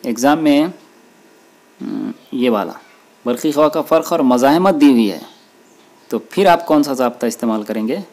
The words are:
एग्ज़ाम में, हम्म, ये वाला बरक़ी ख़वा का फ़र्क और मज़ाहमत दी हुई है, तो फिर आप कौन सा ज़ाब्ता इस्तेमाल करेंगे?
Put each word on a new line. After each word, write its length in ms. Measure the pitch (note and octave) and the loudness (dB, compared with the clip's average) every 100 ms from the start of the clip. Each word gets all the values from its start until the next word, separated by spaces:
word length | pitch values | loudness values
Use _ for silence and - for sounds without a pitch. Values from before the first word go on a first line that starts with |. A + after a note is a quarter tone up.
एग्ज़ाम 340 | B2+ A2+ C3+ D#3 | -8 -2 0 2
में, 240 | D3+ C#3+ E3 - - _ _ _ _ _ _ _ _ _ | 2 2 0 -6 -20 _ _ _ _ _ _ _ _ _
हम्म, 340 | - D2 - - _ | -10 -8 -8 -12 _
ये 160 | C3 B2 | -2 0
वाला 300 | G#2+ F2 - - _ _ _ | 0 -4 -10 -20 _ _ _
बरक़ी 260 | A#2+ A#2+ D#3+ | -6 -4 -2
ख़वा 160 | C#3+ D3+ | 2 0
का 120 | D#3 | 0
फ़र्क 280 | C#3 D#3+ D#3+ | 0 0 0
और 80 | E3 | 0
मज़ाहमत 520 | C3 B2 C3+ D#3 D3 | 2 4 4 4 2
दी 160 | C#3+ D3 | 4 4
हुई 160 | B2 G#2+ | 4 2
है, 140 | E2+ - - _ _ _ _ _ _ _ | -4 -16 -20 _ _ _ _ _ _ _
तो 80 | A2+ - | -10 -6
फिर 160 | - F#3+ | 0 4
आप 180 | E3+ | 2
कौन 180 | E3+ D#3 | 2 0
सा 100 | C#3+ | 0
ज़ाब्ता 320 | C3 B2 - A#2+ | 0 -2 -2 -6
इस्तेमाल 360 | A#2 A#2 A2 | -4 -4 -4
करेंगे? 400 | G#2 A2 A2 F3 F#3 | -4 -6 -4 -6 -10